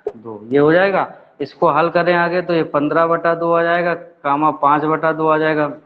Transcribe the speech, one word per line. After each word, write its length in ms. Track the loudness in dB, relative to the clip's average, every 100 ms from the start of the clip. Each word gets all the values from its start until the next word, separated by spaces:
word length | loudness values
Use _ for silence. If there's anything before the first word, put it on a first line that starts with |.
| -14
दो, 340 | -12 -14 -16 -2
ये 140 | 2
हो 120 | 4
जाएगा। 380 | 4 2 0 -4 -8 -20 -14
इसको 280 | -12 -2 0
हल 200 | 2 0
करें 240 | 0 0 0
आगे 260 | 0 -2
तो 120 | -2
ये 100 | -2 -2
पन्द्रह 400 | -2 0 0 0
बटा 260 | 0 0 -2
दो 160 | 0
आ 100 | 0
जाएगा, 300 | 2 0 -2
कामा 580 | -4 -8 -10 -4 0 0
पाँच 300 | 0 2 2 0
बटा 260 | 0 -2
दो 140 | 0 0
आ 100 | 0
जाएगा, 300 | 0 0 -2 -6